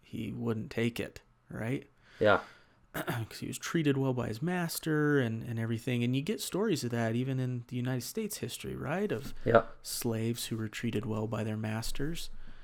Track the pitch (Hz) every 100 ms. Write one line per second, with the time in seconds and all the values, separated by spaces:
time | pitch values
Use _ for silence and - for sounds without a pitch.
0 | - - 113 120 117 113 - - 117 117
1 | - - - _ - - 110 135 - _
2 | - - 104 95 - - - _ _ -
3 | - 120 110 - - - - 170 151 135
4 | 135 123 117 110 165 180 170 - - 151
5 | 147 143 120 110 123 113 113 117 123 123
6 | 120 131 151 220 - 170 220 160 120 117
7 | 113 113 131 131 127 127 120 127 123 127
8 | 123 - 214 - - - - 131 131 170
9 | 208 110 - - - 113 - - - -
10 | 123 110 113 120 - 110 110 - 117 113
11 | 113 107 107 110 110 107 107 110 113 -
12 | 143 170 - - - -